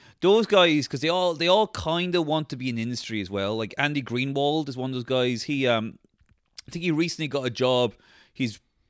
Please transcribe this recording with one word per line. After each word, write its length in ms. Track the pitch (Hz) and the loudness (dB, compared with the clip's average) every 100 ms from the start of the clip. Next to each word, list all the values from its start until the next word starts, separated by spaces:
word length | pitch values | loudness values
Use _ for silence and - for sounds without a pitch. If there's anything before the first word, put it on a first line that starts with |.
| - _ | -14 _
Those 240 | 175 214 214 | 4 4 6
guys, 420 | 202 175 151 127 | 6 6 4 0
'cause 140 | 135 | -2
they 80 | 156 | -2
all, 240 | 180 180 | 0 0
they 140 | 156 170 | 0 4
all 200 | 190 214 | 4 4
kinda 540 | - 160 170 180 175 | -2 -2 -2 0 0
want 280 | 156 156 151 | 0 -2 -2
to 60 | 131 | -6
be 140 | 127 | -6
in 60 | 117 | -4
the 60 | |
industry 380 | 113 117 - 113 | -4 -6 -6 -6
as 80 | 92 | -4
well. 280 | 101 98 110 | -2 -2 -2
Like, 160 | 110 - | -6 -4
Andy 240 | 143 147 | -2 -2
Greenwald 680 | 117 120 135 139 143 156 143 | -4 -4 -4 0 0 0 -2
is 80 | 127 | -6
one 140 | 131 | -6
of 20 | |
those 100 | 127 | -6
guys. 400 | 120 131 127 120 | -2 0 0 -2
He, 240 | - 143 127 | -4 -2 0
um, 320 | 113 110 - _ _ _ _ _ - - | 0 -2 -10 _ _ _ _ _ -20 -12
I 40 | |
think 120 | 175 | -6
he 80 | 175 | 0
recently 360 | 151 170 - 151 | 0 0 -2 -4
got 180 | 139 127 | -4 -4
a 40 | |
job. 460 | 110 127 127 123 - _ - _ | 0 2 4 2 -2 _ -20 _
He's 260 | - 127 101 _ _ _ | -6 -6 -6 _ _ _